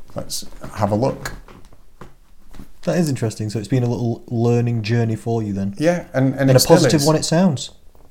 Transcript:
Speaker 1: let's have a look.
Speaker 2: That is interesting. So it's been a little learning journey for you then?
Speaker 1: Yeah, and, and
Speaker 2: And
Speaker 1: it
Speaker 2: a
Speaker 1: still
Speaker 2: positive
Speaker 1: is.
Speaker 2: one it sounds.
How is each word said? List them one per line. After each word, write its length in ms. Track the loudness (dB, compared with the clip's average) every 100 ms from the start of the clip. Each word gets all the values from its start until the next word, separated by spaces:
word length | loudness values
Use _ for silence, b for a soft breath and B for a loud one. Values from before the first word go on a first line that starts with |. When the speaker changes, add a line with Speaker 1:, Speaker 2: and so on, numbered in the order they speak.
| b
Speaker 1:
let's 300 | -10 -10 -10 -10 -14 -14
have 160 | -4 0
a 40 |
look. 380 | 2 0 -2 -10 -12 -16 -20 -20 -20 -20 -18 -20 -20 -20 -20 -16 -14 -14 -8
Speaker 2:
That 160 | -2 0
is 100 | 0
interesting. 400 | 0 -4 -4 -6
So 100 | -6
it's 100 | 0
been 160 | 0
a 40 | 2
little 340 | 0 -2 -4 -4
learning 560 | 0 2 4 2 -2
journey 340 | 0 0 0 -2
for 260 | -2 -2
you 100 | -2
then? 200 | -4 -4 0
Speaker 1:
Yeah, 300 | 0 0 -2
and, 200 | 0 0
and 80 | 2
Speaker 2:
And 80 | 4
Speaker 1:
it 60 | 6
Speaker 2:
a 40 |
Speaker 1:
still 160 | 8 6
Speaker 2:
positive 240 | 6 4
Speaker 1:
is. 60 | 4
Speaker 2:
one 100 | 2
it 80 |
sounds. 460 | 2 2 2 0 -6 -16 -20 -20 -20